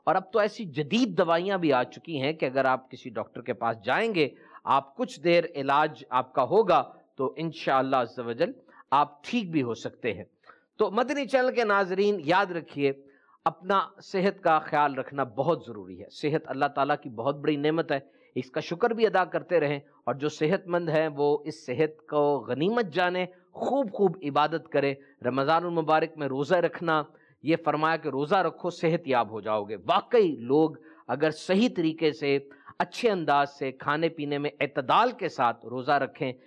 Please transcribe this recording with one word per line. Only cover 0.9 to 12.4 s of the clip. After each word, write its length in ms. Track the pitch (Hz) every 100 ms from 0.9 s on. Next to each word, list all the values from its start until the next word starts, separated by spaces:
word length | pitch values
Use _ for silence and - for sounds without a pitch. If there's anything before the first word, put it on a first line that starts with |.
| 226 247 170
دوائیاں 400 | 165 165 190 190
بھی 140 | 165
آ 100 | 127
چکی 400 | 127 123 - 147
ہیں 100 | 135
کہ 140 | 165 143
اگر 180 | 135
آپ 260 | 131 127 -
کسی 200 | 131 131
ڈاکٹر 300 | 110 104 -
کے 120 | 120
پاس 320 | 113 117 113
جائیں 300 | 101 156 226
گے، 140 | 185 131 - - -
آپ 320 | - 254 240 -
کچھ 240 | 254 -
دیر 240 | 165 170 165
علاج 500 | 143 135 139 156 127 -
آپ 220 | 123 123
کا 100 | 147
ہوگا 500 | 123 190 196 156 120 - _ -
تو 180 | 131 -
انشاءاللہ 600 | 165 - - 135 131 135
عز 220 | 117 -
و 140 | 117
جل 180 | 117 190 - _ - _
آپ 340 | 139 - -
ٹھیک 260 | - 240 185
بھی 120 | 160
ہو 120 | 120
سکتے 400 | 110 120 - 120
ہیں۔ 100 | 95 92 _ - - _ -
تو 140 | 208
مدنی 360 | 208 254 285 254
چینل 280 | 262 254
کے 100 | 226
ناظرین، 560 | 220 202 185 185 208 202
یاد 220 | 143 180